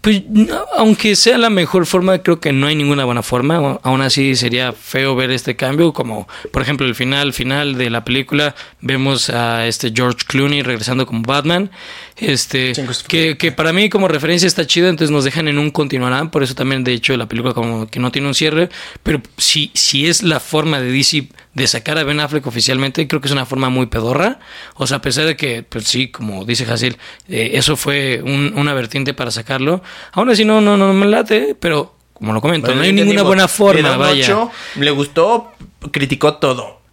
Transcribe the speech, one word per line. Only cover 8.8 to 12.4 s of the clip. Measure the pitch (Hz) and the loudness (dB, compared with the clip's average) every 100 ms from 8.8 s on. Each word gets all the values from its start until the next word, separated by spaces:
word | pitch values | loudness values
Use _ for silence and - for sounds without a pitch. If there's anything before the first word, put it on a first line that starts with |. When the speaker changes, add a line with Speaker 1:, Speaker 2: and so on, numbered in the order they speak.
Speaker 1:
vemos | 120 131 135 131 - | -4 0 0 0 -2
a | 120 120 117 113 | -2 -2 0 -2
este | 110 127 110 | -2 -4 0
George | 123 117 - | 0 -2 -2
Clooney | 131 139 143 | 0 0 0
regresando | 127 120 110 127 127 | -2 -4 -4 -2 -2
como | 113 | -2
Batman, | 113 139 147 175 196 - - - - - | 0 0 2 0 -2 -8 -20 -18 -20 -6
este, | 220 131 | -2 -2